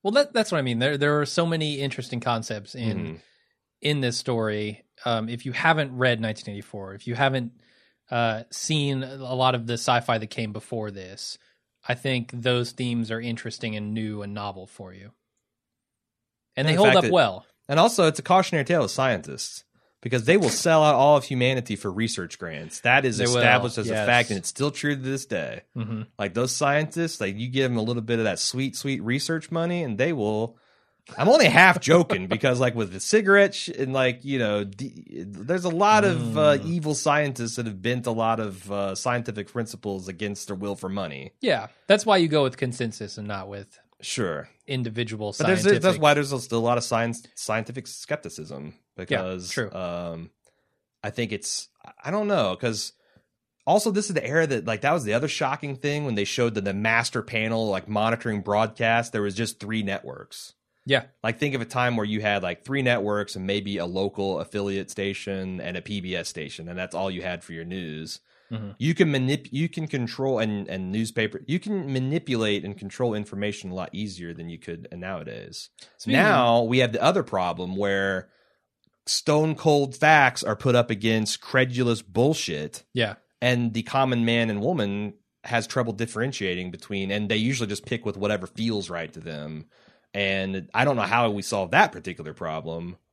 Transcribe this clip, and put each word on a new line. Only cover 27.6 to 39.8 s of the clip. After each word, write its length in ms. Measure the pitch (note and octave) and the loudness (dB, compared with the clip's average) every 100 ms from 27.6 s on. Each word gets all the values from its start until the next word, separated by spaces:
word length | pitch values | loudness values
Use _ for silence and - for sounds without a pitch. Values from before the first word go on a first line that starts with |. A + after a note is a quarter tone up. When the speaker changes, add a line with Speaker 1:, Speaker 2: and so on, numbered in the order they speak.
| C3 | 2
Speaker 2:
them 60 | A#2 | 0
a 60 | |
little 180 | A2 A#2+ | 0 -2
bit 180 | A2 A#2 | -2 0
of 60 | A2 | 2
that 140 | F2 | 0
sweet, 360 | - B2+ C3+ - | -4 -2 -4 -4
sweet 260 | C#3 C3+ | -6 -4
research 500 | A2 C3 - E3 - | -2 -2 -2 -6 -4
money, 320 | E3 E3+ F3 | -4 -2 -2
and 140 | D3 G#2 | -4 0
they 140 | D3 | 0
will. 460 | D3+ G#2 G#2+ A2+ - _ _ _ _ - - | 0 0 0 -4 -8 _ _ _ _ -18 2
I'm 120 | E3 | 6
only 180 | D4+ A3 | 8 8
half 320 | E3+ F#3 - | 10 10 8
joking, 480 | B2+ E3+ E3+ F#3 F#3 | 6 6 6 0 -2
Speaker 1:
<laughs> 80 | G#2+ | 0
Speaker 2:
because, 240 | C3+ B2 | 2 4
like, 160 | B2 A#2+ | 2 0
with 160 | G2+ | -4
the 80 | G2 | -4
cigarette 560 | - G#3+ G3 G3+ G3+ - | 2 2 6 6 6 2
sh-, 140 | - | -8
and, 240 | E3+ C3 | -4 -2
like, 320 | C3 B2+ B2 C#3 | 2 2 0 -2
you 120 | C3+ | 0
know, 280 | A2 G#2 G2+ | 2 0 -2
d-, 580 | G2 C#3 - - C2+ F#2 | -8 -12 -12 -16 -12 -12
there's 400 | G3 A#2 F3+ F3 | -10 -2 0 0
a 40 | |
lot 340 | E3 G3+ G#3+ | 4 6 6
of, 340 | G3+ E3 A#2 D3 | 6 2 0 4
uh, 200 | D3+ C#3 | 6 6
Speaker 1:
Mm. 80 | E3 | 2
Speaker 2:
evil 280 | E3+ D3+ D3 | -2 0 0
scientists 600 | D3+ D3 D3 A#2+ A#2 A#2 | 2 2 2 -2 -6 -4
that 100 | A#2 | -6
have 140 | F#2+ | -2
bent 240 | G#2+ B2 A#2+ | -2 0 -2
a 60 | |
lot 280 | A2+ A2+ A2+ | 0 0 0
of, 280 | G#2+ F#2+ G2 | -2 -8 -6
uh, 260 | G2+ G2 F#2+ | -4 -4 -2
scientific 520 | B2+ A#2+ A#2 G#2 G2+ | -2 -2 -4 -8 -8
principles 640 | A#2+ G#2+ - | -6 -8 -8